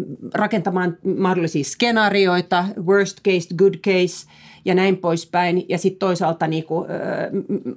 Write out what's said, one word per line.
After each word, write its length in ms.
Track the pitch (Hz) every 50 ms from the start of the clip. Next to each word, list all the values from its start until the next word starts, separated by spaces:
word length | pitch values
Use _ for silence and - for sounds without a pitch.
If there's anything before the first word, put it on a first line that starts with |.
| - 160 143 - - - -
rakentamaan 640 | - 208 208 226 202 160 202 175 180 180 170 165 - - 190 180 -
mahdollisia 460 | 196 185 185 180 170 165 - 151 135
skenaarioita, 1000 | - - - 240 240 226 220 214 202 196 202 190 180 180 180 175 - 185 175 180 202 - - 170
worst 320 | 175 196 202 196 196 - - -
case, 300 | 202 185 175 165 - 180
good 200 | 165 196 196 196
case 520 | 160 - 202 185 185 180 180 - - - - - - - - - - -
ja 100 | 190 180
näin 220 | 185 190 196 185
poispäin. 680 | 185 180 170 165 165 - - - 175 180 175 175 180 170 -
Ja 100 | 190 165
sit 200 | - 185 190 -
toisaalta 480 | - 190 175 165 180 160 165 - 165
niinku, 360 | 156 160 160 160 - 160 175
ö, 40 | - - 175 - - - - 151 160 -
m-, 220 | - 196 190 - 202
m-, 220 | 185 - 123 -